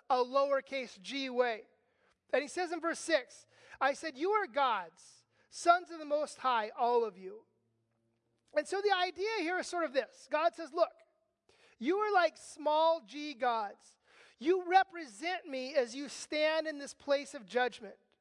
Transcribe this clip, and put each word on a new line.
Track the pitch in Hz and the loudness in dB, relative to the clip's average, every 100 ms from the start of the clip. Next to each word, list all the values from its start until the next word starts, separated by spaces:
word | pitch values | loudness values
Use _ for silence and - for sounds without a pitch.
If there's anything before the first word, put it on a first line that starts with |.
| - | 0
a | 254 | 2
lowercase | 247 269 277 269 269 269 240 196 | 4 2 2 2 0 -6 -6 -10
g | 185 269 269 | -8 -6 -2
way. | 247 247 220 - _ _ _ _ _ _ | 2 2 -2 -8 _ _ _ _ _ _
And | 262 | 0
he | 294 | 0
says | 339 349 | -2 -2
in | 339 | -2
verse | 330 302 | -2 -2
six, | - 302 247 - _ _ - - | 2 0 0 -14 _ _ -20 0
"I | 269 | 0
said, | 269 320 254 | 0 -6 -4
'You | 359 | 0
are | 427 359 | 0 0
gods, | 247 262 208 170 - - - _ _ _ | 0 2 0 -4 -14 -20 -20 _ _ _
sons | - 339 359 339 | 0 4 4 0
of | 330 | -10
the | 294 | -2
Most | 294 285 - | -2 -2 -2
High, | 262 233 214 - | 0 0 -2 0
all | 240 240 | 2 4
of | 226 185 | 0 -4
you.'" | 185 214 - _ _ _ _ _ _ _ _ _ _ 302 | -14 -16 -20 _ _ _ _ _ _ _ _ _ _ -4
And | 294 | -2
so | 381 | 0
the | 403 370 | 2 2
idea | 359 349 415 440 | 0 -2 -4 -2
here | 320 370 | -2 -2
is | - | -2
sort | 349 | -4
of | 302 | -2
this. | 262 214 - - | -2 -4 -8 -6
God | 302 339 - | -2 0 -2
says, | 302 | -6
"Look, | 330 320 - _ _ _ _ _ _ _ - | 0 0 -2 _ _ _ _ _ _ _ -6
you | 240 392 | -2 0
are | 427 | 2
like | 392 320 311 | 2 2 0
small | - - 294 302 330 330 196 | -16 -6 0 4 4 2 -4
g | 285 302 | -12 -10
gods. | 240 247 226 202 - - _ _ - - - | -4 -2 -2 -4 -10 -20 _ _ -20 -20 -4
You | 269 370 349 | 0 0 4
represent | 370 370 339 285 202 330 370 339 | 4 4 -2 -14 -8 -4 -4 -6
me | 262 254 294 | -8 0 0
as | 240 | 0
you | 262 285 | -2 -10
stand | - - 302 302 320 311 | -12 -6 0 2 0 -2
in | 285 | -6
this | 277 | -10
place | - - 277 269 | -8 -2 -2 -2
of | 285 190 | -14 -4
judgment." | 240 247 - 208 - _ _ | 0 0 -2 -14 -18 _ _